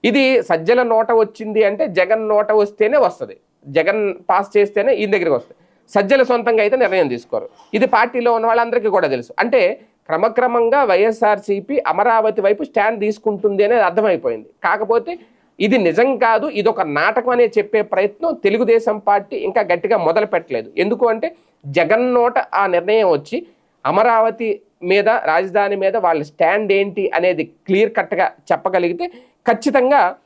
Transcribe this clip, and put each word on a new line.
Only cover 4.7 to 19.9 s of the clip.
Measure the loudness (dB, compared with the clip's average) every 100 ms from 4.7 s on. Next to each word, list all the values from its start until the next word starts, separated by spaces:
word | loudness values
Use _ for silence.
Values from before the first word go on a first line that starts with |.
| 0 0
ఈయన | 0 0
దగ్గరికి | 0 0
వస్తుంది. | -2 -4 -20 _ _ _
సజ్జల | -2 2 2
సొంతంగా | 2 0 0 0
అయితే | 0 0
నిర్ణయం | 0 0 0
తీసుకోరు, | -4 -6 -8 -8 _ _
ఇది | -2 2
పార్టీలో | 2 2 0 0
ఉన్న | 0 0
వాళ్ళందరికీ | 0 0 -2 0
కూడా | 0 0
తెలుసు. | -4 -6 -6
అంటే, | 0 2 0 -2 -14 _ _
క్రమక్రమంగా | -2 0 0 0 0 2 2
వైఎస్ఆర్సీపీ | 2 2 2 2 0 0 -2 -6 -2 -4 -2
అమరావతి | 0 2 2 2 0
వైపు | 0 0
స్టాండ్ | -2 -2 -2 0
తీసుకుంటుంది | -4 -4 -6 -2 -2 0
అనేది | 2 2
అర్థమైపోయింది. | 2 2 0 0 -2 -6 -10 _
కాకపోతే | -2 -2 0 -2 -2 -12 -14 _ _ -4
ఇది | 0 2
నిజం | 2 2 0 2
కాదు, | 2 0 -2
ఇది | -2 -2
ఒక | -2
నాటకం | -2 0 0 0 -2
అనే | 0 2
చెప్పే | 0 -2 -2
ప్రయత్నం | -2 -2 -2 -2 -6 -2
తెలుగుదేశం | -2 0 2 2 0 -4
పార్టీ | 0 -2 -2 -8
ఇంకా | -4 -2
గట్టిగా | -2 -2 0